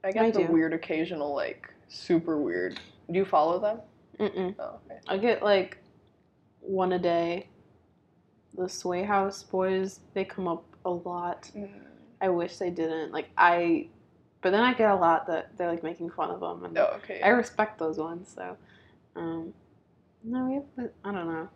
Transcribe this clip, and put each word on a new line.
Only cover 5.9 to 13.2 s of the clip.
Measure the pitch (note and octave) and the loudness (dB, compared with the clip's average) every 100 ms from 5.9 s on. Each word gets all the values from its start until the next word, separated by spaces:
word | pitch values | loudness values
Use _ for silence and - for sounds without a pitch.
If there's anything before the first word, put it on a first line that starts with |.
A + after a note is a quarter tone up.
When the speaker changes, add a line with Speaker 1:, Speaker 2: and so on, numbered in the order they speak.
| _ _ _ _ _ _ _ | _ _ _ _ _ _ _
Speaker 2:
one | - F#3+ F#3 | -6 0 0
a | F3+ | 2
day. | F3 E3+ E3+ F3 - - _ _ _ _ _ _ _ _ _ - | 2 0 0 -4 -8 -20 _ _ _ _ _ _ _ _ _ -8
The | F3+ | -6
Sway | - F3+ F3+ | -6 -4 -2
House | G3+ G3+ G3 G3 | 2 2 0 -4
boys, | - F#3 F#3 F#3+ F#3+ - - | -4 0 0 0 -2 -8 -8
they | G3 | -6
come | F#3+ - F3+ | -6 -4 -4
up | E3 - - | -4 -8 -8
a | F3+ | -6
lot. | F3 F3 F3 F3 - - | -4 -6 -6 -6 -6 -10
Speaker 1:
Mm. | G#3 G3+ G3+ - - - _ | -14 -14 -16 -20 -20 -20 _
Speaker 2:
I | F#3+ | 0
wish | F3 F3 - | 2 -2 -4
they | F3+ | -6
didn't. | E3+ D#3+ D#3+ D#3 | -2 -2 -2 -4
Like, | - | -6